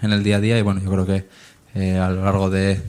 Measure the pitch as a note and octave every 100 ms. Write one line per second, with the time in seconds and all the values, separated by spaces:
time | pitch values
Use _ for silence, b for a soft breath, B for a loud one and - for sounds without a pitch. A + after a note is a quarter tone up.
0 | G#2+ G#2 G2+ G2+ G#2+ A#2 G#2 G2 G2 F#2+
1 | F#2 G2 F#2+ B B B _ G2 F#2+ F#2
2 | F#2 F#2 F#2+ G2 F#2+ F#2+ G2 F#2+